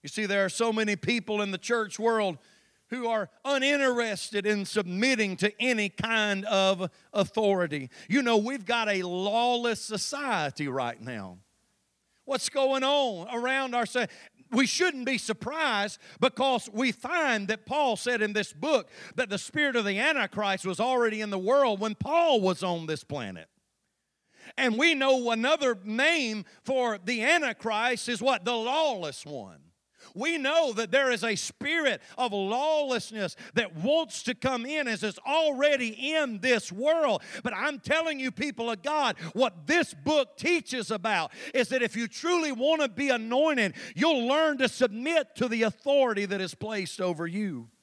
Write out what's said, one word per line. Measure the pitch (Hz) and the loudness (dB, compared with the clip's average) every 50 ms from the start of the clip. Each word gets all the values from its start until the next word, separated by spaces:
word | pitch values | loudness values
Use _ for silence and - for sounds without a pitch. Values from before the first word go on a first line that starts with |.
You | - 147 | -14 -8
see, | - 220 214 | -6 -4 -2
there | 190 202 202 196 | 0 2 2 2
are | 185 | 0
so | - - 226 233 220 | 0 0 0 0 2
many | 220 220 208 208 | 0 0 0 -2
people | - - - 240 233 - - 214 208 | -2 0 -2 -2 -2 -2 -4 -2 -2
in | 208 196 | -2 -2
the | 190 180 | -4 -8
church | - - 240 233 220 196 - - | -4 -2 -2 -2 -2 -4 -6 -2
world | 214 233 226 220 208 190 160 131 _ _ _ _ _ _ _ _ _ _ | 0 2 2 2 2 0 -2 -6 _ _ _ _ _ _ _ _ _ _
who | 233 254 240 | -8 -6 -4
are | 233 226 220 196 - _ _ _ | -2 -2 -2 -4 -6 _ _ _
uninterested | 262 277 269 262 277 294 285 277 262 247 240 233 220 202 180 - - - 202 190 | 0 0 2 4 2 4 4 4 2 2 2 0 -2 -2 -6 -8 -4 -4 -2 0
in | 214 214 202 196 | 2 0 0 -2
submitting | - - 214 196 175 180 190 226 262 269 226 214 196 185 | -2 -2 -2 -2 -2 0 2 2 2 4 2 0 -2 0
to | - 185 208 - - | 0 0 -2 0 0
any | 240 254 247 220 208 196 | 0 2 2 2 0 -2
kind | _ - 185 226 226 220 214 208 202 190 196 | _ -4 -2 0 0 0 2 0 0 -2 0
of | - 208 196 190 190 196 180 190 170 _ _ _ _ | 0 2 4 4 4 2 2 -2 -8 _ _ _ _
authority. | - 208 190 - - 226 214 202 196 185 175 156 147 147 147 156 - - - | -2 -2 -2 0 0 0 2 2 4 2 0 -2 -2 -6 -8 -10 -14 -20 -6
You | - 185 285 | 0 0 2
know, | 262 240 233 | 4 4 4
we've | 214 208 240 277 269 190 | 4 4 2 -4 -6 -4
got | 170 240 233 226 | -2 0 0 2
a | 214 202 190 | 0 0 0
lawless | 180 180 175 180 185 202 208 233 240 247 247 240 240 240 220 202 | -2 -2 -4 -2 0 0 2 2 4 4 2 2 0 0 -2 -2
society | - - 220 185 - - - 277 285 269 220 180 151 143 - - 151 | -4 -6 -6 -4 -4 -4 -6 -4 -2 -2 0 0 0 -2 -4 -6 -6
right | 139 127 135 123 120 120 - | -4 -2 -2 -4 -4 -6 -8
now. | 110 131 123 107 98 95 90 92 101 _ _ _ _ _ _ _ _ _ _ _ _ _ _ _ _ | -10 -10 -8 -8 -10 -12 -14 -18 _ _ _ _ _ _ _ _ _ _ _ _ _ _ _ _ _
What's | - 277 247 - - | -6 -4 -4 -4 -4
going | - 277 269 262 269 269 262 | -2 0 2 2 2 0 2
on | 269 285 294 277 247 202 170 170 220 - | 2 2 2 2 0 -2 -6 -10 -8 -6
around | 233 240 254 262 269 269 262 240 | -4 -2 -2 -2 -2 -2 -2 -2
our | 240 233 | -2 -2
sa-, | - - 247 240 - - - - - _ _ - _ | -2 -2 -2 -2 -2 -6 -18 -20 -20 _ _ -12 _
we | - 226 269 | 2 2 2
shouldn't | 220 - - 370 370 302 262 247 | 2 2 2 2 0 0 -2 -4
be | 262 269 | -2 -2
surprised | 220 - - 214 - - 233 294 320 320 277 226 202 202 208 - - - - - - | -2 -2 -4 -6 -6 -6 -8 -4 -2 0 0 0 0 -2 -2 -6 -12 -20 -20 -4 0
because | - 262 - - 262 269 254 220 - - | 0 0 2 2 0 2 2 0 -2 -4
we | 202 214 269 254 | -2 0 0 0
find | - - - 247 339 349 311 277 233 214 202 | 0 -2 -6 -2 0 2 2 2 2 0 0
that | 185 220 214 _ | -4 -4 -6 _
Paul | - 247 302 294 262 220 | -4 -2 0 0 0 0
said | - - 240 247 226 | -2 -2 -2 0 0
in | 214 208 208 | 0 0 0
this | 208 202 - - | -2 -4 -4 -6
book | 147 196 302 311 240 - - - - - - - | -6 0 2 2 2 0 -2 -18 -20 -20 -10 -4
that | - 254 202 | -4 -4 -2
the | 202 190 | -4 -8
spirit | - - - 302 302 285 240 | -8 -6 -2 0 0 2 2
of | 240 208 | 0 0
the | 202 196 | 0 0
Antichrist | 202 240 302 311 277 214 190 - 202 214 196 190 185 - | 0 0 0 2 0 -2 -2 -2 -2 -2 0 -2 -2 -2
was | 190 175 165 | -6 -2 -2
already | 220 254 262 247 240 226 214 214 | 0 0 2 2 2 2 0 -2
in | 214 208 | -6 -4
the | 196 190 | -4 -4
world | 185 202 262 285 277 240 208 190 | 0 2 4 4 4 4 2 0
when | 214 220 214 | -2 -4 -4
Paul | _ - 262 302 339 339 330 277 226 | _ -4 0 2 4 6 6 4 4
was | 185 185 180 - | 4 2 0 0
on | 190 185 175 170 160 | -2 -2 -2 -4 -4
this | 156 156 143 - | -4 -6 -6 -6
planet. | _ 139 143 117 98 92 82 78 _ _ _ _ _ _ _ _ _ _ _ _ _ _ _ _ _ _ _ - - - | _ -6 -6 -6 -6 -8 -12 -14 _ _ _ _ _ _ _ _ _ _ _ _ _ _ _ _ _ _ _ -20 -12 -4
And | - 262 247 220 | 0 0 0 2
we | 226 302 339 320 | 4 4 4 4
know | 269 269 269 262 262 240 233 | 4 4 4 4 4 2 0
another | 233 226 226 269 320 302 285 254 233 190 185 | 0 0 2 2 2 2 2 0 0 -2 -6
name | 214 214 233 277 311 339 320 262 226 214 214 185 - - - | -6 -2 2 2 2 2 2 0 -2 -4 -8 -10 -14 -20 -14
for | _ - 269 262 247 233 214 196 | _ -2 0 0 0 0 -2 -4
the | 180 190 247 226 214 | -4 -4 -2 0 2
Antichrist | 269 330 349 302 254 214 - - 226 214 208 226 254 247 - - | 2 2 2 2 -2 -4 -4 -4 -2 -2 0 0 0 0 -2 -4
is | - 240 185 | -4 -4 0
what? | 220 269 262 202 175 | 0 0 0 0 0
The | 233 240 | -2 -2
lawless | 226 220 240 269 311 320 294 240 190 170 151 139 - - | -2 -2 -2 0 2 2 0 0 -2 -6 -8 -8 -10 -12
one. | 147 147 127 101 95 82 71 73 82 _ _ _ _ _ _ - - _ | -12 -12 -12 -12 -14 -18 -20 _ _ _ _ _ _ _ _ -20 -16 _
We | 180 247 320 339 | -4 -2 -2 -2
know | 311 262 269 302 330 330 269 220 | 0 0 2 4 4 2 2 0
that | 208 226 180 | -2 -2 2
there | 202 269 277 254 | 2 2 4 4
is | 247 202 180 | 2 0 0
a | 226 208 | -2 -2
spirit | - - - - _ - 285 320 339 311 269 214 - - - - | -2 -4 -8 -10 _ -4 -2 0 2 2 0 0 -2 -8 -16 -6
of | - 254 240 202 | -4 -4 -2 0
lawlessness | 202 196 190 220 247 285 311 311 302 294 269 254 226 - - 220 220 196 170 - - - - - | -2 -2 -2 -2 0 0 2 2 0 0 0 -2 -4 -4 -6 -6 -6 -6 -6 -6 -10 -20 -2 0
that | 226 226 185 165 | 0 0 0 -4
wants | 156 165 254 302 330 320 - - - - | -4 0 2 2 2 2 -2 -8 -8 -6
to | - 247 | -6 -6
come | _ - 262 262 240 233 | _ -2 -2 -2 -2 -4
in | 262 302 311 285 | -4 -4 -2 -2
as | 240 220 180 | -2 -2 -2
is | 208 214 180 - | -4 -6 -6 -6
already | - - 285 320 320 302 277 254 285 294 294 254 247 226 214 214 269 285 311 | -4 0 2 2 2 2 2 4 4 4 4 2 0 -4 -4 -4 -4 -2 0
in | 320 302 262 220 196 | 0 0 0 -4 -2
this | 180 254 247 226 - - 180 | 2 2 2 2 0 -4 -8
world. | 196 254 302 320 330 311 269 208 - - - - - | -2 2 2 2 4 4 2 2 0 -2 -8 -14 -6
But | - 247 214 | -6 -6 -4
I'm | 190 233 302 285 226 | -2 -2 -4 -4 -6
telling | _ - 294 320 330 330 302 269 | _ 0 0 2 2 0 -2 -2
you, | 262 262 | -4 -6
people | - - 294 294 214 - 233 233 | -4 -4 -6 -6 -4 -4 -4 -4
of | 226 190 - | -4 -4 -4
God, | 277 302 311 277 240 - - 170 165 | -2 0 2 2 0 0 -2 -8 -8
what | - 208 262 233 180 170 147 | 0 2 2 2 0 -6 0
this | 147 302 349 302 - - | 2 4 4 2 0 -4
book | 147 139 269 311 294 262 - - | -6 0 2 2 2 2 0 -6
teaches | - - 320 349 330 - - 254 254 202 - | -4 0 2 2 2 0 -4 -6 -6 -4 -4
about | 220 208 180 226 208 175 160 - - - - - - | -4 -2 0 0 2 2 0 -2 -8 -12 -14 -2 0
is | 269 240 - | 0 2 2
that | 262 254 | 2 0
if | 240 214 - | 0 0 -2
you | 233 233 | -4 -6
truly | 214 - - - 339 359 349 320 294 | -6 -6 -4 0 2 2 2 2 0
want | 269 226 254 294 320 311 | -2 0 2 2 4 2
to | 294 254 | 2 -2
be | 190 160 285 277 | -2 -2 0 0
anointed, | 254 233 220 226 240 262 302 320 302 254 214 185 - - - - - | 0 0 0 0 2 4 4 4 4 2 2 0 0 -6 -14 -12 -2
you'll | 156 254 330 311 254 233 | 2 4 4 4 4 2
learn | 240 269 311 320 311 294 254 | 2 4 4 4 2 2 2
to | 262 | 0
submit | 233 - - 254 233 196 226 247 311 339 320 269 _ _ | 0 2 2 0 0 2 -2 -4 2 2 2 0 _ _
to | - 240 | -4 -2
the | 247 226 226 226 | -2 2 2 0
authority | 220 - _ _ 277 277 285 262 240 220 202 202 | 0 0 _ _ 2 4 4 4 4 2 -2 -2
that | 185 196 196 | -2 -2 -4
is | 190 175 - | -4 -6 -6
placed | _ 208 214 220 202 190 156 - - | _ -8 -6 -4 -6 -6 -6 -6 -4
over | 185 180 170 151 170 | -2 -2 -2 -2 -6
you. | 170 170 208 214 196 156 123 117 113 _ _ | -6 -4 -4 -4 -4 -4 -6 -10 -14 _ _